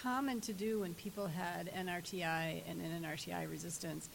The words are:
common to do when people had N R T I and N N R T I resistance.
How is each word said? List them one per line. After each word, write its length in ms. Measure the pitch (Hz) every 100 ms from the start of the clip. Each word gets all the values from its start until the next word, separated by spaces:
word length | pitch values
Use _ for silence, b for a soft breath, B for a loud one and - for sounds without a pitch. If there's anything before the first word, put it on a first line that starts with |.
common 360 | 254 254 277 240
to 140 | 226
do 280 | 190 220 220
when 120 | 185
people 320 | 170 202 208 196
had 460 | 160 175 175 175
N 160 | 185 185
R 100 | 175
T 240 | 170 185
I 380 | 165 165 165 165 165
and 100 | 170
N 120 | 165 170
N 60 |
R 120 | 160 151
T 160 | -
I 140 | 175 160
resistance. 640 | 156 170 165 165 156 -